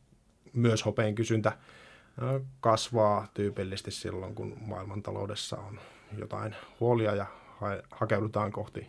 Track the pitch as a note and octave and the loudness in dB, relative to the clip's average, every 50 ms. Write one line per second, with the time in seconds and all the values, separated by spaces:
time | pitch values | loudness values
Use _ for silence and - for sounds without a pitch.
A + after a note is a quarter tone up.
0 | _ _ - _ _ _ _ _ _ - - A#2+ A#2+ A#2 A2 G#2+ - A2 G#2 - | _ _ -20 _ _ _ _ _ _ -6 0 4 4 4 4 4 2 0 2 2
1 | A2 G#2+ G#2 A2 A2+ - A2+ A2 G#2 A2 - - - - - - - - - - | 2 2 2 0 2 4 4 4 4 2 -2 -2 -16 -20 -20 -20 -20 -20 -20 -20
2 | - - - B2+ B2 B2+ C3+ C3+ C3+ - - - - - A2 - - - A#2+ A2+ | -20 -18 -10 -4 -2 -2 -2 -2 -4 -8 -8 2 6 6 6 6 4 0 4 6
3 | G#2+ G#2 G#2 G2 G2+ - - - G#2 G2+ G2+ - G2 F#2+ G2 - - G#2 - - | 6 6 6 4 0 -4 -4 -2 -2 -2 -2 -4 -6 -6 -6 -8 -8 -8 -10 -8
4 | - F#2 F#2 F#2 F#2+ F#2+ G#2 G#2+ G#2 G#2 G#2 - A2 A2 G2 F#2+ F#2+ G2 G2+ G#2 | -8 -6 -6 -6 -8 -8 -8 -8 -8 -8 -8 -10 -10 -8 -8 -8 -8 -8 -8 -8
5 | - G2+ G2+ G2+ G2+ G2+ G#2 - - - - G2+ G2+ G2 G2+ F#2 - - - - | -6 -6 -6 -4 -4 -6 -6 -6 -6 -6 -8 -8 -10 -12 -14 -14 -16 -18 -20 -20
6 | - - G#2 G#2 - - G2+ G#2 G#2+ G#2+ G2+ - - - - - A#2 A#2+ A#2+ A2+ | -16 -14 -10 -10 -8 -6 -6 -6 -6 -6 -8 -10 -16 -16 -4 0 4 4 4 4
7 | A2 G#2 G#2 G2+ G2 - - - - - - - G2+ G2+ G2 F#2 - - - - | 4 2 2 0 -2 -4 -8 -16 -20 -20 -12 -6 -4 -4 -4 -4 -8 -12 -4 -4
8 | A2+ G#2+ G#2+ G2+ G#2+ G#2+ - G#2 G#2 G2+ - G2+ G2+ - - G2+ G2+ | 0 2 2 2 2 0 0 0 0 0 -2 -6 -8 -8 -8 -12 -12